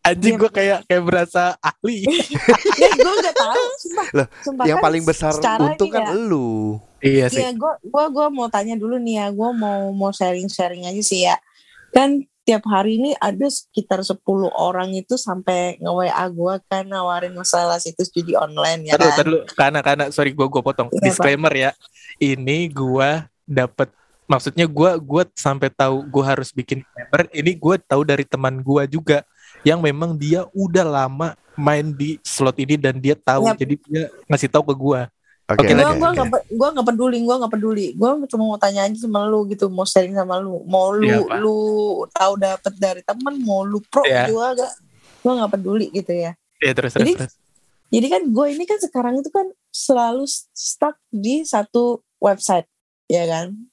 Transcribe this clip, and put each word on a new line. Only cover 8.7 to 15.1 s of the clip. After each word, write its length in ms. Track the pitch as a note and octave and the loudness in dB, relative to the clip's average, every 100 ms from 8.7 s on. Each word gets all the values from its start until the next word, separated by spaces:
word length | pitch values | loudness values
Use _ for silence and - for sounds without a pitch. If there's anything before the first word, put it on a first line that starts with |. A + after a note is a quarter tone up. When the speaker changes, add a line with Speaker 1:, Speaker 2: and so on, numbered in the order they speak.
Speaker 2:
dulu 220 | A3+ G#3+ B3 | -4 -4 -4
nih 160 | A#3 G#3+ | -2 -2
ya, 100 | G3+ | -4
gua 220 | G3+ A#3 | -2 -2
mau, 360 | A#3 G#3 G3+ G3 | -2 -2 -2 -4
mau 200 | G3 G3 | -2 -4
sharing-sharing 760 | G3+ F#3 F3+ G3 - F3+ F3 | -2 -2 -2 -6 -4 -4 -4
aja 160 | F3+ G3 | -8 -4
sih 220 | G#3 F#3 | -2 2
ya. 140 | F3+ F3 _ _ _ - - | 2 0 _ _ _ -20 0
Kan 340 | B3+ C#4 C#4+ - _ | 2 4 0 -4 _
tiap 220 | - A3 G#3+ | 0 0 2
hari 300 | G3 G3+ A3+ | 0 2 0
ini 140 | C#4 - | -2 -2
ada 300 | G#3 G3 C#4 | -2 0 -2
sekitar 560 | - - - G3+ F#3+ | -4 -6 -8 -2 -4
sepuluh 480 | G3 G3 - G3 F#3+ | -2 -6 -2 0 0
orang 420 | - E3+ F3+ F#3 | 0 -2 -2 -4
itu 240 | F#3+ F#3 | -6 -4